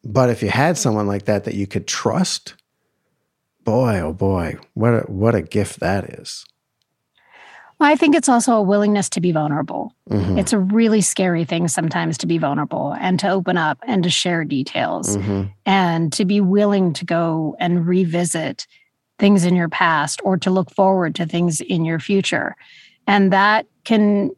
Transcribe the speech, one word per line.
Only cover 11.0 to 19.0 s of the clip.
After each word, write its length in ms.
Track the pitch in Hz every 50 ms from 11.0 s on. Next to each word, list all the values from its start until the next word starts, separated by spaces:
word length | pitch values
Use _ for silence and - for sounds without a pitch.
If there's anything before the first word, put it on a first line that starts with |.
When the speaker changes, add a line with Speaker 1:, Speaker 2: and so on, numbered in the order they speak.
| 185 - - - 190 185 175 165 165
Speaker 2:
thing 240 | - 170 170 170 165
sometimes 480 | - - 160 160 - 175 170 165 160
to 100 | - -
be 100 | 165 165
vulnerable 560 | 165 156 139 143 147 147 - - - - 143 156 -
and 180 | - 185 185 -
to 80 | - 190
open 280 | 185 196 175 185 180
up 200 | 175 160 156 147 _ -
and 160 | 247 233 190 170
to 60 | 180
share 340 | - - - 185 175 165 160
details 720 | 143 147 131 139 - - 87 - 80 87 85 - - 104
Speaker 1:
Mm-hmm. 280 | 101 98 104 98 98 98 98 - _ _
Speaker 2:
and 460 | 202 190 196 185 170 165 165 165 156
to 140 | - - 180
be 160 | 180 202 208
willing 500 | 202 180 190 202 208 202 202 196 185 180 147
to 120 | - 175
go 500 | - 170 170 170 165 160 160 156 151 -
and 300 | - 175 175 175 180 165
revisit 800 | 175 180 185 190 165 160 175 175 160 - 165 156 139 - - - _ _ _ _ _ _ _